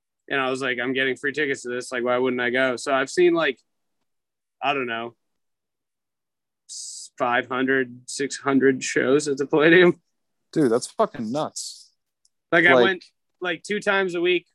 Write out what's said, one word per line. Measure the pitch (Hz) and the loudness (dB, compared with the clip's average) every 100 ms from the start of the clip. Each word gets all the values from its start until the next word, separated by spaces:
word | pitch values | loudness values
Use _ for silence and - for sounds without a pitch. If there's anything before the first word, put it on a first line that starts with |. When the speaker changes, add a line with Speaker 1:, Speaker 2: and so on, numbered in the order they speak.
| _ _ - | _ _ -8
Speaker 1:
and | 143 | -4
I | 131 | -2
was | 131 | -4
like, | 131 123 | -4 -4
"I'm | 123 | -4
getting | 131 135 120 | -2 -4 -4
free | 143 | -6
tickets | 135 143 135 | -4 -4 -4
to | 120 | -8
this. | 123 123 | -10 -8
Like, | 123 123 | -4 -2
why | 123 | 0
wouldn't | 131 123 | 0 -2
I | 120 | -2
go?" | 131 131 120 | 0 0 -2
So | 147 | -2
I've | 135 139 | -2 0
seen, | 185 175 | 2 4
like, | 165 151 - _ _ _ _ _ _ _ _ _ - | 4 0 -4 _ _ _ _ _ _ _ _ _ -6
I | 135 | -4
don't | 143 120 | -4 -4
know, | 113 117 - _ _ _ _ _ _ _ _ _ _ _ _ _ _ - | -8 -10 -14 _ _ _ _ _ _ _ _ _ _ _ _ _ _ -20
s-, | - - - - - | -16 -16 -16 -14 -6
five | 127 123 120 | -2 -2 -2
hundred, | 127 131 135 123 123 - | -2 0 -2 -2 -10 -12
six | - 135 - | -8 -6 -6
hundred | 139 135 131 131 | 0 4 4 2
shows | - 151 123 143 147 | 0 0 2 2 0
at | 135 | -4
the | 139 | 0
Palladium. | 156 160 180 175 - _ _ _ _ _ | 4 6 8 6 2 _ _ _ _ _
Speaker 2:
Dude, | 160 131 | 0 2
that's | 120 - | 2 -2
fucking | - 214 135 110 | -2 -2 -4 -6
nuts. | 143 123 - - - - _ _ _ _ _ - | -6 -6 -8 -14 -16 -20 _ _ _ _ _ -2
Speaker 1:
Like, | 170 170 | 2 6
I | |
Speaker 2:
Like | 127 | 6
Speaker 1:
went, | 190 185 - _ _ - | 4 2 -8 _ _ -10
like, | 180 170 | -8 -6
two | - 208 | -6 -4
times | 208 196 190 175 | 0 0 0 0
a | |
week | 180 175 - | 0 0 -4